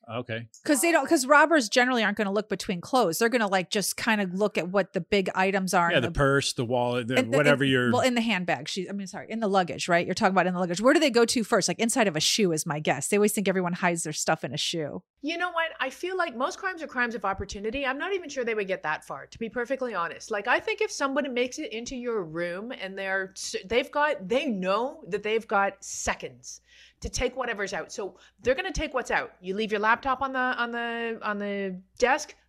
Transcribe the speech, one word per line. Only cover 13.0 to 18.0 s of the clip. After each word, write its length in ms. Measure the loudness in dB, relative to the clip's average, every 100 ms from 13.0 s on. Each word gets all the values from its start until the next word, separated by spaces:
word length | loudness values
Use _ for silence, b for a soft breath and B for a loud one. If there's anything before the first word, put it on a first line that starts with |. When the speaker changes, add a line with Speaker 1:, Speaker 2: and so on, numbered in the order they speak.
| 2
Speaker 2:
They 100 | 4
always 140 | 4
think 160 | 2 0
everyone 260 | 2 0
hides 300 | 0 0 0
their 80 | -4
stuff 320 | -4 0 0
in 100 | -2
a 40 | -4
shoe. 460 | -4 -4 -6 -8 _ _
Speaker 3:
You 160 | -8 -4
know 140 | -2
what? 200 | -2 -2 -2
I 120 | -6
feel 260 | -4 -6 -2
like 180 | -4 -2
most 220 | -4 -2
crimes 240 | -6 -6
are 60 | -8
crimes 260 | -2 -2
of 100 | -2
opportunity. 600 | -4 -4 -8 -6 -6 -4 -4
I'm 140 |
not 120 | -4